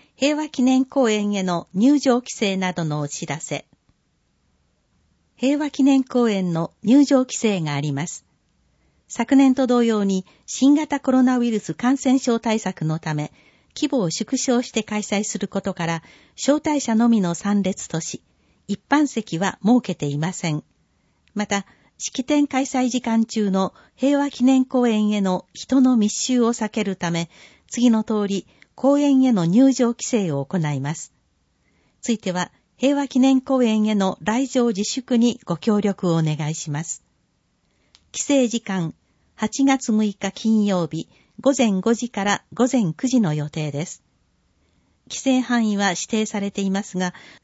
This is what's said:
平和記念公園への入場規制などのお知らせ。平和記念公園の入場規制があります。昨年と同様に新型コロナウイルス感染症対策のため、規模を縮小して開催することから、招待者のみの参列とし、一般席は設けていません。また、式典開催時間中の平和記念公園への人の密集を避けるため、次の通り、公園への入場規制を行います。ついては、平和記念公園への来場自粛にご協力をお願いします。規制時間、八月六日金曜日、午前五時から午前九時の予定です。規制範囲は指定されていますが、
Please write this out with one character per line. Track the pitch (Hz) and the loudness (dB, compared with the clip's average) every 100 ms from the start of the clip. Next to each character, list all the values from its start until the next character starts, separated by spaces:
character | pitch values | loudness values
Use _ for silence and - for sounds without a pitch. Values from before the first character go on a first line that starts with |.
| _ | _
平 | _ 277 302 | _ -2 0
和 | 302 | -4
記 | - | 0
念 | 254 262 | 2 2
公 | 262 285 233 | 0 0 0
園 | 214 208 | 0 -2
へ | 202 | -2
の | 185 170 - | -2 -4 -4
入 | 185 247 294 | 2 4 4
場 | 269 240 | 2 0
規 | 247 | -2
制 | - 202 190 | -4 -2 -2
な | 185 | -2
ど | 175 | -4
の | 160 151 | -4 -4
お | 147 | -6
知 | - 160 | -8 -8
ら | 147 | -10
せ。 | - 143 - _ _ _ _ _ _ _ _ _ _ _ _ _ _ _ _ | -8 -10 -10 _ _ _ _ _ _ _ _ _ _ _ _ _ _ _ _
平 | _ 254 285 | _ -2 0
和 | 302 | -2
記 | - | 2
念 | 277 269 | 4 4
公 | 262 247 233 | 2 0 2
園 | 196 180 | 0 -2
の | 165 170 - | -2 -4 -4
入 | 208 277 | 4 6
場 | 277 269 | 6 4
規 | 254 - | 2 -2
制 | 220 190 | -2 0
が | 156 | -2
あ | 143 | -2
り | 147 | -2
ま | 139 143 | -4 -6
す。 | - - _ _ _ _ _ _ _ _ | -10 -20 _ _ _ _ _ _ _ _
昨 | - 233 | -8 2
年 | 269 269 254 | 4 6 4
と | 254 | 2
同 | 247 | 2
様 | 233 214 | 2 2
に | 196 190 - _ - | 0 -2 -4 _ -14
新 | - 269 | 0 4
型 | 294 302 277 | 4 2 -2
コ | - | 0
ロ | 262 | 2
ナ | 254 254 | 4 2
ウ | |
イ | 240 | 0
ル | 214 | -2
ス | - | -4
感 | 156 240 269 | -4 0 0
染 | 262 262 | 2 2
症 | - 226 | 2 -2
対 | 233 220 | 0 -2
策 | 190 - | -4 -4
の | 156 160 | -4 -4
た | 160 | -4
め、 | 151 147 - _ _ _ | -6 -6 -12 _ _ _
規 | - 302 | -6 -2
模 | 269 | 0
を | 170 | -2
縮 | - 208 262 | -4 -4 -4
小 | - 240 | 0 0
し | 247 | -2
て | 226 | -6
開 | - 214 | -4 -6
催 | - 202 | -4 -4
す | 214 190 | -4 -6
る | 196 | -6
こ | 196 | -6
と | 196 | -6
か | 180 170 | -6 -4
ら、 | 165 - - _ - | -6 -8 -20 _ -6
招 | - 302 | 0 0
待 | 311 294 | 0 -2
者 | - | 0
の | 220 233 | 2 4
み | 226 | 2
の | 175 | 0
参 | 170 202 208 | -2 -2 0
列 | 185 196 - | 0 -4 -6
と | 165 | -8
し、 | - - - _ _ _ - | -8 -12 -16 _ _ _ -10
一 | 202 _ | -10 _
般 | 285 285 | 2 2
席 | 226 - 165 | -2 -6 -4
は | 190 - | -4 -2
設 | 202 247 | 2 2
け | - 175 | 2 -4
て | 147 | -4
い | 143 | -4
ま | 165 | -4
せ | - 170 | -4 -4
ん。 | 151 - _ _ _ _ _ _ | -4 -8 _ _ _ _ _ _
ま | 208 208 | -8 -4
た、 | 202 - _ _ _ | -4 -4 _ _ _
式 | - - | -10 -8
典 | - 294 294 | 0 2 2
開 | 262 | 0
催 | 277 262 254 | -2 -2 -2
時 | 247 | -2
間 | 233 226 226 | 0 0 0
中 | 220 208 | -2 0
の | 190 190 - _ | 0 -2 -6 _
平 | _ 269 285 | _ 0 0
和 | 285 | -2
記 | - | 0
念 | 247 262 | 2 4
公 | 262 254 240 | 2 0 2
園 | 214 208 | 2 0
へ | 208 | 0
の | 190 185 - | 0 -2 -6
人 | - - 262 | -18 -2 2
の | 254 240 | 4 4
密 | 208 | 2
集 | - - 254 | -2 -2 2
を | 226 | 2
避 | 240 214 | 0 -4
け | - | -4
る | 196 190 | -4 -4
た | 170 | -4
め、 | 170 165 - - _ _ | -4 -6 -12 -20 _ _
次 | - 240 | 0 2
の | 220 | 2
通 | 214 214 202 | 0 -2 -2
り、 | 196 - _ _ | -4 -6 _ _
公 | - 262 285 | -2 2 2
園 | 285 269 | 4 4
へ | 262 | 4
の | 214 | 2
入 | 165 208 269 | 2 4 4
場 | 247 233 | 4 0
規 | 233 | -2
制 | - 233 180 | -4 -2 -2
を | 139 | -4
行 | 139 190 | -4 -4
い | 151 139 | -2 -4
ま | 139 160 | -6 -8
す。 | - _ _ _ _ _ _ _ _ _ | -12 _ _ _ _ _ _ _ _ _
つ | - | -4
い | 220 | -4
て | 190 | -4
は、 | 180 175 _ _ _ | -6 -6 _ _ _
平 | 262 285 | 0 0
和 | 277 | 0
記 | 254 | 2
念 | 269 262 | 4 4
公 | 262 262 | 2 2
園 | 233 214 214 | 2 2 2
へ | |
の | 208 190 - | 0 0 -2
来 | 160 233 269 | -4 -2 0
場 | 254 240 | 0 0
自 | 185 | 0
粛 | 208 - - 240 | -4 -6 -2 2
に | 240 - | 2 0
ご | - 165 | -6 -4
協 | - 208 | 0 0
力 | 202 190 180 | 0 -2 0
を | 165 | 2
お | |
願 | 156 151 151 | 0 -2 -4
い | 160 | -6
し | 156 | -6
ま | 143 | -8
す。 | 165 - _ _ _ _ _ _ _ _ _ _ _ | -8 -12 _ _ _ _ _ _ _ _ _ _ _
規 | - | -10
制 | - 285 240 | 0 2 2
時 | 226 | -2
間、 | - 190 165 - _ _ _ - | -4 -4 -4 -8 _ _ _ -6
八 | 214 - | -6 0
月 | 277 269 - | 2 2 0
六 | 214 | 0
日 | 214 - 196 | 0 -2 -8
金 | - 220 220 | -4 0 2
曜 | 208 180 160 | 2 0 -2
日、 | 160 - _ _ - | -6 -10 _ _ -2
午 | 262 277 | 0 2
前 | 233 190 | 2 2
五 | 226 | 0
時 | 233 240 | -2 -2
か | - | -4
ら | 202 196 - | -2 -2 -4
午 | - 240 | -2 0
前 | 262 180 | 2 0
九 | - 254 | -2 0
時 | 254 | 2
の | 180 | 2
予 | 151 147 | -2 -4
定 | 160 151 | -6 -6
で | 139 175 | -6 -10
す。 | - _ _ _ _ _ _ _ _ _ _ _ | -12 _ _ _ _ _ _ _ _ _ _ _
規 | - | -6
制 | 269 254 | 0 0
範 | 240 240 220 | 2 0 0
囲 | 202 | 0
は | 196 | 0
指 | 175 | -2
定 | - 214 214 | -4 -4 -2
さ | 208 | -4
れ | 196 | -6
て | - | -4
い | 196 | -2
ま | 190 | -2
す | - 180 | -4 -4
が、 | 180 - - - | -4 -6 -18 -20